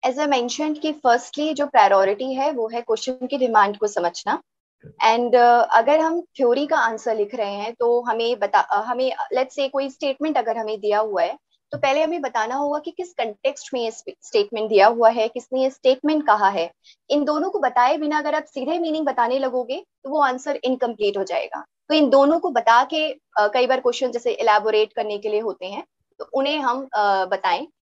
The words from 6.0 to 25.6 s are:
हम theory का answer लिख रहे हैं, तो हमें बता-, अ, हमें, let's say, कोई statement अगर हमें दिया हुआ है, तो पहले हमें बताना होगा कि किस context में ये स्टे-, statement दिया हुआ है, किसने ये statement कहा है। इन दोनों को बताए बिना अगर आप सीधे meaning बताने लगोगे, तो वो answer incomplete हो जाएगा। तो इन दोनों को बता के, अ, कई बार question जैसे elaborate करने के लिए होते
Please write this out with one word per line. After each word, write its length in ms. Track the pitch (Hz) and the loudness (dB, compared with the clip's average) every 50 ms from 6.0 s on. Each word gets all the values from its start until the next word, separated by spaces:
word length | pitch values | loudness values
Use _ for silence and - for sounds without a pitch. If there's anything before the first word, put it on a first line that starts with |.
हम 200 | 320 320 330 349 | 2 2 0 -2
theory 460 | 339 _ _ - 277 240 240 269 294 | -6 _ _ 0 2 2 2 2 0
का 100 | 294 311 | 0 0
answer 400 | 302 240 226 226 220 - 240 220 | 0 0 0 -2 -4 -4 -4 -2
लिख 180 | 220 208 208 247 | -2 -2 -4 -2
रहे 200 | 247 214 202 202 | -6 -6 -4 -4
हैं, 200 | 202 208 226 233 | -8 -8 -10 -6
तो 260 | _ 240 233 240 240 | _ 0 2 2 2
हमें 380 | 240 240 226 226 233 233 247 220 | 0 -2 -2 -2 -2 -2 -2 -2
बता-, 280 | 202 196 202 202 - - | -2 2 2 2 2 2
अ, 60 | - | 0
हमें, 360 | 202 220 240 247 240 262 262 - - - - - | -2 -2 -2 -4 -2 -2 -2 -2 -4 -8 -4 -2
let's 240 | 254 262 262 - - | -2 -2 -4 -4 -4
say, 120 | 277 262 | -4 -4
कोई 200 | 277 277 277 277 | -2 -4 -4 -4
statement 480 | 262 _ - 277 262 _ 277 311 302 277 | -8 _ -6 -6 -4 _ -4 -2 -2 -2
अगर 180 | 226 226 226 | -2 -2 -4
हमें 240 | 233 220 214 220 208 | -4 -4 -6 -6 -4
दिया 180 | 196 208 202 208 | -2 0 0 0
हुआ 240 | 220 220 202 185 165 | 0 0 0 -2 -2
है, 160 | 175 240 302 _ _ _ _ _ _ - | -2 -4 -10 _ _ _ _ _ _ -8
तो 60 | - | -4
पहले 240 | - 320 - 302 320 | -2 0 2 2 0
हमें 180 | 311 339 349 | 0 -2 -4
बताना 340 | 285 - - 233 214 226 247 | -6 -4 -4 -4 -4 -2 -4
होगा 240 | 277 294 285 294 302 | -4 -2 -2 -4 -4
कि 120 | 294 349 | -6 -8
किस 220 | 339 - 359 349 _ | -10 -10 -12 -10 _
context 600 | - 247 226 208 _ _ 277 294 - - - - | -6 -6 -6 -6 _ _ -6 -4 -4 -14 -8 -6
में 60 | 247 | -4
ये 100 | 233 226 | -4 -4
स्टे-, 360 | 220 - - - - _ _ | -6 -8 -16 -18 -18 _ _
statement 420 | - - 220 208 202 - 214 214 214 | -2 0 0 0 0 -2 -6 -4 2
दिया 180 | 220 202 190 | 4 6 6
हुआ 240 | 214 233 233 233 220 | 6 4 6 4 4
है, 180 | 226 240 220 240 | 4 4 -2 -2
किसने 340 | - 247 - _ 254 262 262 | -4 -8 -12 _ -4 -2 -2
ये 80 | 269 | -2
statement 560 | 262 _ _ 262 262 262 - 294 311 302 294 | -2 _ _ 0 0 2 0 -2 0 0 2
कहा 220 | 294 208 214 208 190 | 2 2 4 4 0
है। 220 | 202 185 165 175 _ _ _ - - _ _ _ | 2 0 -4 -4 _ _ _ -20 -20 _ _ _
इन 140 | 269 294 294 | -2 0 0
दोनों 260 | 277 302 302 320 381 | 0 -2 -2 -2 -4
को 80 | 381 415 | -2 0
बताए 400 | 320 254 - 247 247 254 302 294 | 0 2 2 4 4 4 2 0
बिना 200 | 311 294 311 302 | -2 -2 -2 -2
अगर 160 | 294 302 294 | -2 -2 -4
आप 100 | 311 302 | -4 -4
सीधे 340 | _ _ 269 254 254 330 359 | _ _ -8 -4 -4 -2 -2
meaning 280 | 339 320 302 311 311 | -2 -2 -2 -2 -2
बताने 320 | 277 262 - 240 233 254 269 | -2 0 0 0 0 0 -2
लगोगे, 460 | 269 262 240 254 247 220 262 339 381 _ _ _ _ | -2 -2 -2 -4 -4 -4 -6 -8 -8 _ _ _ _
तो 60 | 269 | -4
वो 100 | 285 302 | 0 0
answer 400 | 285 262 254 254 - 302 277 - - | 2 0 0 -4 -6 -6 -8 -4 -2
incomplete 540 | 254 262 262 254 240 233 - 214 202 202 202 | -4 -2 -2 -2 -4 -4 -2 -2 -2 -2 -2
हो 60 | 190 | -6
जाएगा। 400 | 175 175 147 - - - - - _ _ _ _ _ | -4 -4 -6 -6 -6 -10 -14 -14 _ _ _ _ _
तो 60 | 302 | 2
इन 160 | 311 302 262 | 2 4 4
दोनों 280 | 240 277 277 285 320 339 | 6 4 6 4 2 2
को 120 | 330 370 | 0 -2
बता 340 | 269 240 233 226 226 240 262 | -2 0 4 6 6 6 4
के, 280 | 269 320 311 311 302 - | 2 -2 -4 -2 -4 -6
अ, 360 | _ _ _ _ - 208 208 208 | _ _ _ _ 0 0 2 2
कई 120 | 247 247 | 0 2
बार 140 | 247 262 262 | 2 0 0
question 300 | 262 247 240 - 269 247 | 0 -2 -2 0 -4 -4
जैसे 220 | 233 240 - 247 220 | -4 -4 -4 -4 -4
elaborate 600 | - 226 226 208 214 208 220 214 214 214 214 _ | 0 2 2 2 2 2 2 2 2 0 0 _
करने 260 | - 208 214 208 202 | -6 -6 -4 -6 -6
के 100 | 208 220 | -6 -2
लिए 120 | 214 208 | -4 -2
होते 260 | 226 220 185 _ | -2 -4 -6 _